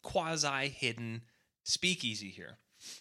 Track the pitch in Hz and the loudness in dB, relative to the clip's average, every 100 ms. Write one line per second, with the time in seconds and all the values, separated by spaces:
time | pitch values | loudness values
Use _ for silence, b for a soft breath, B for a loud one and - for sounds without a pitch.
0 | - 190 160 160 147 135 139 131 123 117 | -2 0 2 2 2 2 0 0 0 0
1 | 117 113 - b b _ - - 208 175 | -4 -6 -10 b b _ 0 2 4 2
2 | 120 104 101 95 82 - _ B B B | 0 -2 -6 -10 -14 -14 _ B B B